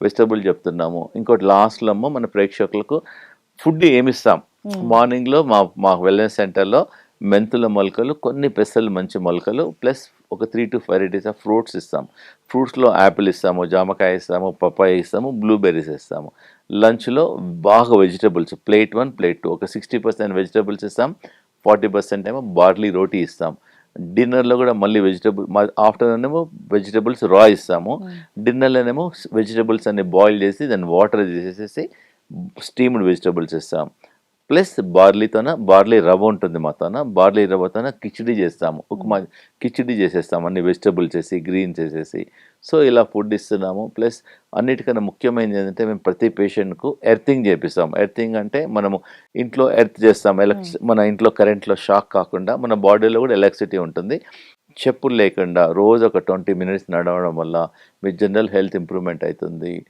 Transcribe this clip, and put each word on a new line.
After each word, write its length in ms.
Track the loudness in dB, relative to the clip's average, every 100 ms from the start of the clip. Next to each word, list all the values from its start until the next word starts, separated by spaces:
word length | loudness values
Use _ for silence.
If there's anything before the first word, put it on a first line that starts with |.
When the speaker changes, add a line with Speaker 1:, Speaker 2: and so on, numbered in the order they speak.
Speaker 1:
వెజిటబుల్ 440 | -4 0 0 2 -2
చెప్తున్నాము. 640 | -2 -4 -4 -6 -6 -10 -10
ఇంకోటి 280 | -2 0
లాస్ట్లో 460 | 4 4 4 0 -4
అమ్మ 180 | -2 -4
మన 160 | -6
ప్రేక్షకులకు 760 | -6 -2 -2 -2 -4 -4 -4 -6 -8 -20 -20 _ _ _
ఫుడ్ 260 | -2 2
ఏమిస్తాం. 580 | 4 4 2 0 2 0 -2 _ -14
Speaker 2:
Hmm. 140 | -10
Speaker 1:
మార్నింగ్లో 600 | 0 2 4 0 0 0
మా, 260 | 2 2 2 0
మా 160 | 0
వెల్‌నెస్ 400 | 2 2 2 0
సెంటర్లో 520 | -2 -4 -2 0 0 0 _ _ _
మెంతుల 440 | 0 0 2 -2 -2
మొలకలు, 460 | 0 -2 -2 -6
కొన్ని 360 | -4 -6 -4 -4
పెసలు 420 | -2 0 0 -2
మంచి 280 | -4 -6 -6
మొలకలు, 560 | -4 -2 -4 -4 -6 -4
ప్లస్ 200 | -4 -4 -10 _ _
ఒక 120 | -8
three 220 | -6 -4 -4
to 100 | -4
five 140 | -2
varieties 360 | -2 -2 -4 -8
of 80 | -10
fruits 320 | -2 -2 -2 -10
ఇస్తాం. 320 | -8 -10 -10 _ -20 _ _
ఫ్రూట్స్‌లో 440 | -4 -4 2 2 4
యాపిల్ 300 | 4 4 -2
ఇస్తాము, 380 | 0 -2 -2 0
జామకాయ 480 | 0 0 0 0
ఇస్తాము, 360 | -2 -4 -4 -4 -4
పపాయ 320 | -4 2 2 2
ఇస్తాము, 340 | -2 -6 -6
బ్లూబెర్రీస్ 580 | -4 0 2 2 0 -6
ఇస్తాము. 420 | -12 -12 -14 -14 _ _ _ _
లంచ్లో 640 | 2 2 2 -2 -2 -2 -4
బాగా 580 | -10 -4 4 6 6 6
వెజిటబుల్స్, 560 | 6 4 0 0 -4 -8 0
ప్లేట్ 300 | 2 2 0
వన్, 160 | -4 -2
ప్లేట్ 240 | -4 -2
టూ, 80 | -6
ఒక 140 | -6
సిక్స్టీ 340 | -8 -10 -8 -4
పర్సెంట్ 360 | -4 -4 -4
వెజిటబుల్స్ 500 | -4 -2 -2 -2 -6
ఇస్తాం, 300 | -8 -4 -4 -4 -20 _ _ _
ఫార్టీ 240 | 2 2 2
పర్సెంట్ 400 | -2 -4 -6 -6
ఏమో 120 | -8
బార్లీ 500 | -6 4 4 4 0
రోటీ 280 | 0 -2 -2
ఇస్తాం. 380 | -4 -6 -8 -8 _ _ _ -16 -6
డిన్నర్లో 420 | 0 2 2 2 2
కూడా 160 | 2
మళ్ళీ 280 | 0 0 2
వెజిటబుల్, 460 | 2 0 -2 -4 -2
మా, 180 | 0 0 2
ఆఫ్టర్‌నూన్ 460 | 2 2 -2 -2
ఏమో 240 | -4 -6 -6 -12 -4
వెజిటబుల్స్ 520 | -4 -2 -2 -2 -2
రా 220 | 4 8 8
ఇస్తాము, 500 | 6 0 -4 -4 -8
Speaker 2:
Hmm. 480 | -10 -18 -18 -4
Speaker 1:
డిన్నర్లోనేమో 680 | -2 0 0 2 0 -4 -6 -10 -6
వెజిటబుల్స్ 560 | -4 -2 -2 -2 -2 -2
అన్ని 140 | -4
బాయిల్ 400 | 0 4 4 4
చేసి 240 | -2 -2 -4
దాన్ని 200 | -4 0
వాటర్ 340 | 2 2 2
చేసేసి 680 | -2 -4 -8 -12 -12 -10 -12 -14 _ _ _ -16 -16 -16
స్టీమ్డ్ 420 | -18 -2 0 2
వెజిటబుల్స్ 500 | 0 0 -2 -4 -4
ఇస్తాం. 360 | -8 -8 -8 -8 _ _ _ _ _ _
ప్లస్ 300 | 0 0 -4
బార్లీతోన, 760 | -2 6 6 6 0 0 -2
బార్లీ 460 | -4 4 6 6 4
రవ్వ 260 | 4 4 2
ఉంటుంది 320 | 0 -4 -4
మా 120 | -6
తోన, 320 | -6 -6 -6
బార్లీ 440 | -4 2 4 4 0
రవ్వతోన 420 | 0 -2 -4 -6
కిచిడి 440 | -8 -14 -10 -6
చేస్తాము, 520 | -2 -2 -2 -6 -6 -10
ఉప్మా, 260 | -10 -4 -4
Speaker 2:
Hmm. 100 | -4 _ _ _
Speaker 1:
కిచిడి 300 | -8 -6 -6
చేసేస్తాం, 540 | -2 -2 -2 -4 -4 -4
అన్ని 140 | -2
వెజిటబుల్స్ 560 | -2 0 0 0 -2 -4
వేసి, 240 | -6 -8
గ్రీన్స్ 400 | -4 -4 -4 -6
వేసేసి. 460 | -8 -8 -10 -12 -14 _ _ _
So 180 | -2 2
ఇలా 200 | 4 4
ఫుడ్ 320 | 2 -2 -4
ఇస్తున్నాము. 580 | -4 -4 -4 -4 -6 -10 -4
ప్లస్ 260 | -4 -4 _ _ _ -6
అన్నిటికన్నా 460 | -4 -4 -2 -4
ముఖ్యమైనది 560 | -4 -4 -4 -2 -2 -4
ఏంటంటే 260 | -6 -4
మేము 140 | -6 -4
ప్రతి 300 | -6 -2 -2
పేషెంట్కు 680 | 0 -4 -2 -6 -6 -10 -4
ఎర్తింగ్ 420 | 0 0 2 0 2
చేపిస్తాం. 460 | 0 -2 -2 -2 -2
ఎర్తింగ్ 380 | -4 -4 -6 -4
అంటే 300 | -4 -6 -4
మనము 340 | -4 -2 -4 -10 -20 _ -8
ఇంట్లో 360 | -8 0 0
ఎర్త్ 320 | 4 2 4
చేస్తాం, 360 | 4 4 2 2
ఎలక్ట్రి-, 380 | 2 0 -4 -10
Speaker 2:
Hmm. 100 | -2
Speaker 1:
మన 100 | 0
ఇంట్లో 320 | 0 2 0
కరెంట్లో 440 | 4 2 2 -2
షాక్ 380 | -4 2 0 2
కాకుండా 440 | -4 -2 -6 -4 -6
మన 180 | -2
బాడీలో 460 | 2 4 6 4 2
కూడా 120 | 0
ఎలక్ట్రిసిటీ 460 | 2 2 2 -6 -4
ఉంటుంది. 420 | -6 -8 -6 -8 -10 -20 -20 _ _ -4 -4
చెప్పులు 280 | -2 -2
లేకుండా 580 | 2 2 2 -2 2 2
రోజు 340 | 4 4 4 4
ఒక 120 | 2
ట్వంటీ 340 | -2 -4 -2
మినిట్స్ 400 | -4 -4 -6 -4
నడవడం 440 | -4 -2 -2 -4 -4
వల్ల 320 | -6 -4 -6 -8 _ _
మీ 80 | -8
జనరల్ 360 | -4 -2 -2 -2
హెల్త్ 260 | -2 -2 -6
ఇంప్రూవ్‌మెంట్ 480 | -8 -8 -8 -6
అవుతుంది, 600 | -8 -8 -10 -10 -12 -12 -16